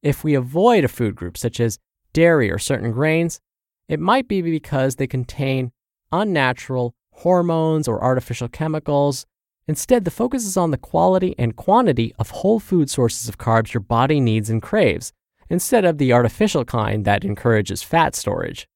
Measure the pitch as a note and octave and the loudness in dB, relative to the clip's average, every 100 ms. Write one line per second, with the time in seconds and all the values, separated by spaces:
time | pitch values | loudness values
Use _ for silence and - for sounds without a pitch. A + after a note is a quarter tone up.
0 | D3+ C#3 D#3 C#3+ B2 D3+ A3 A#3 C#3+ - | -2 -2 0 -2 0 0 4 4 2 0
1 | A#2 F#2+ F2 - B2 - A#2 - _ _ | -4 -4 -10 -6 -8 -2 -2 -2 _ _
2 | _ - E3+ D#3+ A2 F2 - C3+ A#2 A2+ | _ 2 4 4 2 0 -2 -2 -2 -2
3 | D3+ D#3+ E3+ - _ _ _ _ _ D#3 | 0 0 -2 -4 _ _ _ _ _ -4
4 | F3 B3 B3 G3 E3+ D#3+ - C#3 C3+ C3 | 0 0 0 -2 -2 -4 -2 0 0 -2
5 | C3+ B2+ B2 - C3+ C3 B2+ _ _ _ | -4 -4 -8 -6 -2 -2 -4 _ _ _
6 | _ E3+ G#3+ E3+ C3 B2+ - C3 A#2+ - | _ -2 0 2 2 0 -6 -4 -4 -6
7 | _ _ E3+ F3+ F3 E3 D#3+ D#3 D3+ A2 | _ _ 2 2 2 0 2 0 0 0
8 | B2 C3 - A#2 A#2 - D#3 D#3 - C#3+ | 2 0 -2 -8 -8 -6 -4 -4 0 2
9 | C#3+ C3 - _ _ _ - D3+ - B3 | 2 -2 -10 _ _ _ -6 -6 2 2
10 | F3+ - A#3+ C4 G#3+ F#3+ E3+ C#3+ - E3 | 0 -4 -4 -2 -4 -2 0 -2 -2 2
11 | F3 F#3 F#3 - A#2+ A2+ - G#3+ A#3 B2 | 2 2 0 -2 -4 -4 2 2 4 0
12 | A2+ - - - F#3+ A3+ - F#3 C#3+ - | -2 -4 -8 -4 0 0 0 0 0 0
13 | A#2+ - A#2 - - A2+ A2 A#2+ G2+ A#2 | 0 -2 -10 -8 0 0 0 -6 -2 0
14 | C3 D3+ B2 A2 G#2+ A2+ - G#3+ D#3 E2 | 2 2 2 0 -2 -4 -2 2 2 0
15 | - _ _ _ - F3 - A#3+ F#3 D3+ | -8 _ _ _ -6 -4 0 2 2 2
16 | C3+ A#2+ A#2+ - G#3 E3+ A#2+ A#2+ G#2+ G#2 | 2 4 2 2 0 0 -2 -2 -2 -2
17 | G2+ G2+ G2 G#2 B2 A2+ G2 G2+ - E3 | 0 0 0 -2 2 2 0 -6 -2 0
18 | D#3 - - F2 D#2+ - - | 0 -2 -6 -4 -6 -10 -20